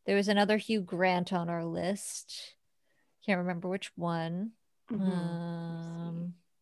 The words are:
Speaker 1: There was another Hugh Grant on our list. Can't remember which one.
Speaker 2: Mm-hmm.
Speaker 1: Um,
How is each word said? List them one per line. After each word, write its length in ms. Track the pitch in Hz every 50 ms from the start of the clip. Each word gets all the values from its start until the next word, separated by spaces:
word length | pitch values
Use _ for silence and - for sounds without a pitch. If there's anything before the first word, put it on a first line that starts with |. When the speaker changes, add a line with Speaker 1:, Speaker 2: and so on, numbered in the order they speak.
| -
Speaker 1:
There 100 | 190 196
was 120 | 202 196
another 300 | 208 202 202 208 202 214
Hugh 240 | 214 - - 220 208
Grant 520 | 180 - 185 170 185 185 180 175 175 - 190
on 160 | 175 170 170
our 160 | 170 170 165
list. 880 | 170 170 175 170 180 208 196 - - - - - - - - - - - _ _ _ _ _ _ _ _ _ _ _ _ _ -
Can't 140 | 214 196 180
remember 280 | 175 180 175 170 175
which 240 | 180 190 190 - - -
one. 560 | - 175 170 165 165 165 165 170 180 214 226 - _ _ _ _ _ _ -
Speaker 2:
Mm-hmm. 200 | 233 202 196 185
Speaker 1:
Um, 1200 | 180 175 170 170 170 170 170 170 170 165 170 170 165 165 165 165 165 170 170 170 170 170 175 175 175 _ _ _ _ _